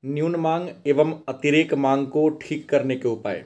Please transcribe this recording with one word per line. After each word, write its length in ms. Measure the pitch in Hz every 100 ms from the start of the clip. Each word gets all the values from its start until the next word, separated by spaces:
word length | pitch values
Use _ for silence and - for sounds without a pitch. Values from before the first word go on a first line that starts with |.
न्यून 320 | 135 147 160 170
मांग 320 | 160 165 175 - 143
एवं 280 | 143 156 160 -
अतिरेक 460 | 131 147 147 156
मांग 320 | 147 139 139 139
को 220 | 151 156 151
ठीक 260 | - 151 -
करने 280 | 143 135 131
के 120 | 127
उपाय 360 | 110 104 90